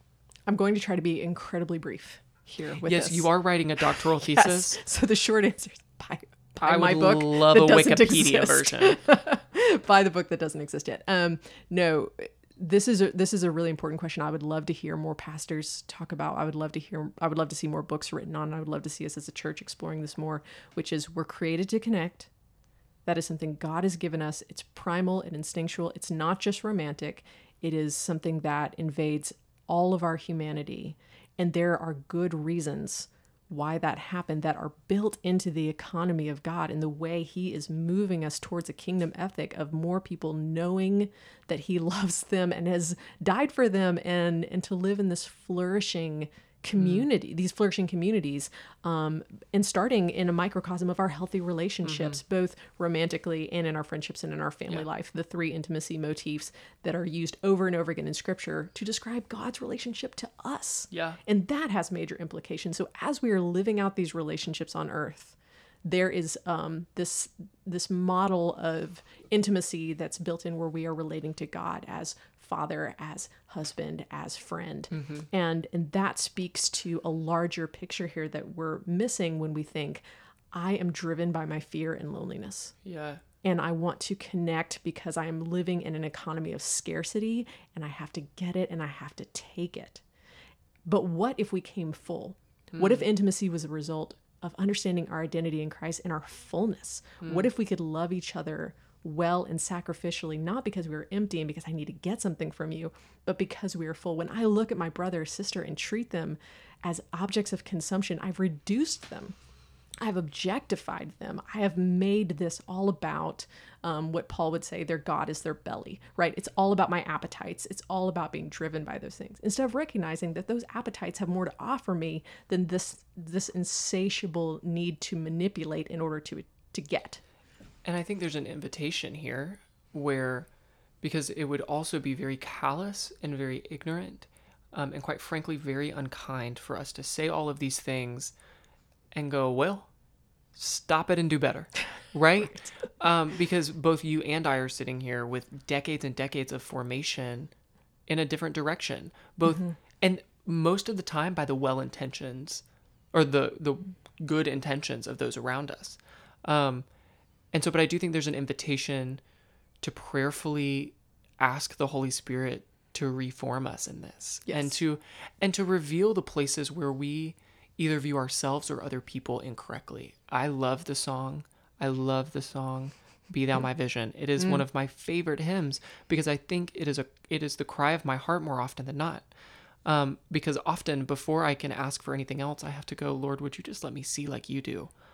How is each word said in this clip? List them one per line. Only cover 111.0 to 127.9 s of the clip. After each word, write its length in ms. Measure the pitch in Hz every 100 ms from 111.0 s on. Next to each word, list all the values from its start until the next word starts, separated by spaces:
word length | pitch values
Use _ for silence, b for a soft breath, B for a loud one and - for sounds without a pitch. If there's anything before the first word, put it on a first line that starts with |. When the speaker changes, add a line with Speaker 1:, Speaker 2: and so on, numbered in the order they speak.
| - -
Speaker 1:
them. 220 | - - -
I 60 | 214
have 180 | 196 175
made 600 | 180 180 196 208 190 156
this 240 | 170 - -
all 200 | 185 196
about, 560 | 170 160 151 156 - - B B B
um, 280 | 170 156 160
what 140 | 170 -
Paul 220 | - 160
would 120 | 170
say, 200 | - 170 165
their 120 | 160
God 320 | 156 147 147
is 120 | 156
their 120 | 160
belly, 460 | - - - - 196 B -
right? 160 | 170 -
It's 120 | - -
all 140 | 196
about 180 | 196 -
my 120 | -
appetites. 640 | - 151 156 - 170 165 -
It's 120 | 190 -
all 180 | 190 185
about 240 | 175 156
being 180 | 151 156
driven 360 | - 160 156 151
by 120 | -
those 160 | - -
things. 200 | - -
Instead 220 | 208 226 262
of 100 | 247
recognizing 580 | 311 208 165 160 170
that 140 | 165 190
those 160 | 233 -
appetites 460 | - 220 202 175 180
have 80 | 180
more 160 | 185 180
to 80 | -
offer 340 | - - -
me 300 | 170 165 160 - B B
than 200 | 185 170
this, 360 | 180 - - _ -
this 320 | 160 180 -
insatiable 1080 | 180 180 - - 190 196 - 190 170 165 156
need 360 | 175 170 175 156
to 140 | - 170
manipulate 680 | 160 165 190 180 156 156 156
in 120 | 165
order 180 | 160 151
to, 220 | - - - _ _
to 80 | -
get. 380 | 147 165 - - - B B B B -
Speaker 2:
And 100 | -